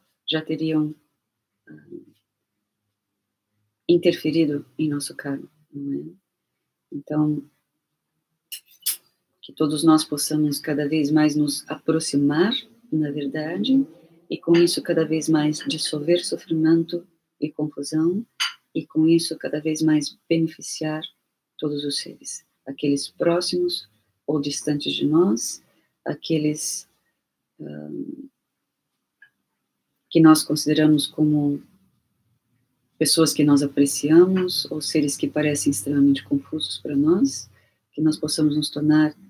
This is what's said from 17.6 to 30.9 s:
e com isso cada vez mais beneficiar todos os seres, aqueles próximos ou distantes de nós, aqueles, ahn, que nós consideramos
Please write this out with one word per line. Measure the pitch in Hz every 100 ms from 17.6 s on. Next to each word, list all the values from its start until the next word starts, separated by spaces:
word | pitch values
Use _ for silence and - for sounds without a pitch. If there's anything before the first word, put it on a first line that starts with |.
| 147 - 143 156 165 196 226 - - - _
e | 165 160
com | 160 160
isso | 170 165 160
cada | - 151
vez | 156 156
mais | 156 151 143 - -
beneficiar | 165 160 - - - 156 156 151 _ _ _ _ -
todos | 151 147
os | 147 143
seres, | - - - - _ _ -
aqueles | - 147 143 -
próximos | - 165 175 175 180 175 - - _ _ _ -
ou | 151
distantes | 143 143 - 147 143
de | 139 143
nós, | 156 190 226 - - _ _ _ _ -
aqueles, | 151 - 160 151 151 - - - _ _ _ _ _ _ -
ahn, | 156 147 76 - - - - _ _ _ _ _ _ _ _ _ - _ _ _ _ _ _ _ _
que | 165
nós | 160 156
consideramos | - 151 - 156 151